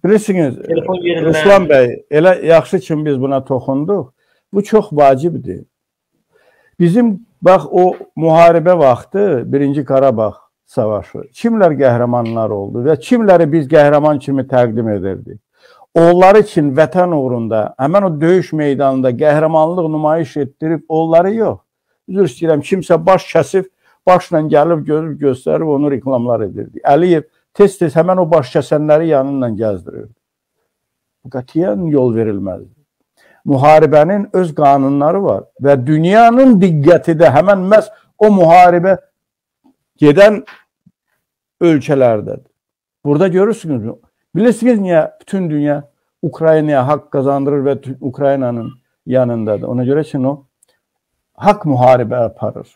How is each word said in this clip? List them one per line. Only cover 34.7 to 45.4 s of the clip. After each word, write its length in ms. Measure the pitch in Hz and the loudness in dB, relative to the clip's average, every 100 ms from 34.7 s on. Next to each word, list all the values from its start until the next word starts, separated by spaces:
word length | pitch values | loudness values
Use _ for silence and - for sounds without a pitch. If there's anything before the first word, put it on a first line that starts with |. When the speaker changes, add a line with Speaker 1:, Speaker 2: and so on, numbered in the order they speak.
| 139 135 143 147 190 | 2 0 -2 -2 -2
Speaker 1:
var 180 | 185 95 - _ | -2 -4 -8 _
və 160 | 135 139 123 | 0 0 0
dünyanın 720 | 156 165 214 233 240 269 208 | -2 2 4 4 6 4 4
diqqəti 520 | 185 156 139 170 - 156 | 2 2 2 2 2 2
də 120 | 165 | 4
həmən 320 | 131 185 196 185 | 4 2 0 2
məhz 200 | 214 214 _ _ _ | 2 0 _ _ _
o 120 | 214 | 2
müharibə 640 | 196 165 180 180 175 185 185 _ _ _ _ _ _ _ _ _ _ | 4 6 6 6 4 0 -2 _ _ _ _ _ _ _ _ _ _
gedən 460 | 151 147 202 208 - - _ _ _ _ _ _ _ _ _ _ | 2 6 4 4 -8 -20 _ _ _ _ _ _ _ _ _ _
ölkələrdədir. 920 | 175 151 127 139 123 110 104 - _ _ _ _ _ _ | 0 0 0 0 0 0 -6 -14 _ _ _ _ _ _
Burada 240 | 143 147 190 | -4 0 0
görürsünüz, 680 | 180 208 220 165 127 107 - _ _ _ | 0 -2 -4 -6 -8 -8 -14 _ _ _
bilirsiniz 440 | 165 233 220 233 226 | -2 0 0 0 0
niyə 280 | 185 165 - _ | 0 0 -2 _
bütün 300 | _ 196 | _ -6